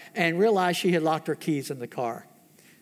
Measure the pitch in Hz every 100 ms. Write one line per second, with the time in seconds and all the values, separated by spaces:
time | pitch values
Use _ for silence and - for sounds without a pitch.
0 | - 165 170 170 226 196 180 175 180 175
1 | 156 160 165 147 - 143 131 131 120 -
2 | 117 117 - - _ - - -